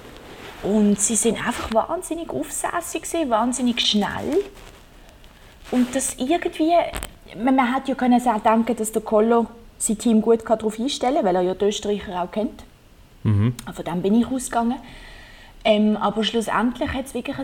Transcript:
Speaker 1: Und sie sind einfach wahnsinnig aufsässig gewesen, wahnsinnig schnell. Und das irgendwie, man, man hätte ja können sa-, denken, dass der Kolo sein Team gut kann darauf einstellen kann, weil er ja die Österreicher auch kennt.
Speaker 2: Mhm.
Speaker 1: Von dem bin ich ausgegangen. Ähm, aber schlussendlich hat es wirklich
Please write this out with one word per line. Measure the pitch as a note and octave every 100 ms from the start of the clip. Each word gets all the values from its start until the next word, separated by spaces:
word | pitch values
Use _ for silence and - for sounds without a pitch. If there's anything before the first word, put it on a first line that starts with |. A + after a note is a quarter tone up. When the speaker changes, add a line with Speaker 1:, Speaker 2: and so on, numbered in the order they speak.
| - - - - - -
Speaker 1:
Und | F3+ G#3+ G#3 G3+
sie | - G#3+
sind | A#3 G3 A#3
einfach | - -
wahnsinnig | A3 - E4+ - E4 E4
aufsässig | B3+ D#4 - F4 F4 - D#4+
gewesen, | - E4+ C#4+
wahnsinnig | G#3+ B3 B3 B3 A#3
schnell. | - G#3 G3 F#2+ A#3 E4 G4+ - - - - - - - - - - - -
Und | B3+ B3 C4+
das | C4 -
irgendwie, | B3+ E4+ F4 - D#4 E4+ - - - - - F3+
man, | B3+ C4
man | A#3+
hätte | C4 C4
ja | B3+
können | B3+ A#3+
sa-, | B3 A3
denken, | A3+ A3+ A3+ A3+
dass | G#3+
der | -
Kolo | - G#3+ A3+ A#3 A3 - - -
sein | - G#3+
Team | B3 A3
gut | A3 A3+ A3+
kann | A3
darauf | G#3+ G#3+
einstellen | B3+ - B3+ D#4
kann, | G3+
weil | F#3
er |
ja | F3+
die | F#3 G3+
Österreicher | G#3 G#3 G3+ G#3 F3+
auch | F3+
kennt. | G#3 C4 - - - - - - -
Speaker 2:
Mhm. | - G2+ A#2 B2 -
Speaker 1:
Von | - D#3+
dem | F3
bin | F#3+ A3+
ich | A3+
ausgegangen. | C4 B3+ A#3 A#3 B3+ - - - - - - - - A3+
Ähm, | G#3 G#3+ G#3
aber | G3+ G#3
schlussendlich | G#3 A#3 G#3+ F3+ A#3+ A#3 D4+
hat | C4 C4
es |
wirklich | B3 C#4 C#4